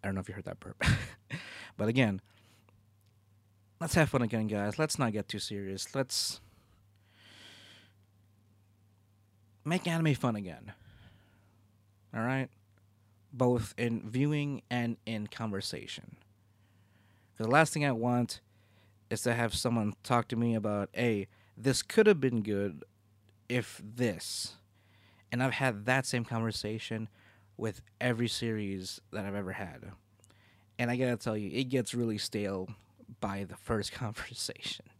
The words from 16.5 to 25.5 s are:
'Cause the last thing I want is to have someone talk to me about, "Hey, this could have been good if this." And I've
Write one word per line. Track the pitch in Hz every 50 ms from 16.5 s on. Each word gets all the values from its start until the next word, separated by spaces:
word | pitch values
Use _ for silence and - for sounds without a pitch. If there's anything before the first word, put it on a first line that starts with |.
| _ _ _ _ _ _ _ _ _ _ _ _ _ _ _ _ _
'Cause | - 110 110
the |
last | 123 151 160 151 -
thing | 160 147
I | 143
want | 127 113 117 123 123 123 120 113 - - _ _ _ _ _ _ _ _ - _ _ _ _ _
is | 117 110 -
to | 123 120
have | 117 120 113 -
someone | - - 123 117 117 107 104 - _ _
talk | - 127 120 113 -
to | 127
me | 117 120 117 113
about, | 110 104 107 104 104 101 - -
"Hey, | - 120 120 110 101 95 - _ - - _ _ -
this | 110 135 127 -
could | - _ - 220 220
have | 214 202 156
been | 135 131 123 117 104
good | 107 104 98 101 101 80 73 - _ _ _ _ _ _ _ _ - _ _ _ _
if | 123 127 113 - - - -
this." | 104 113 120 127 117 95 82 - - - - - - - - _ _ _ _ _ _ _ - _ - - _ - _
And | - 123
I've | 127 135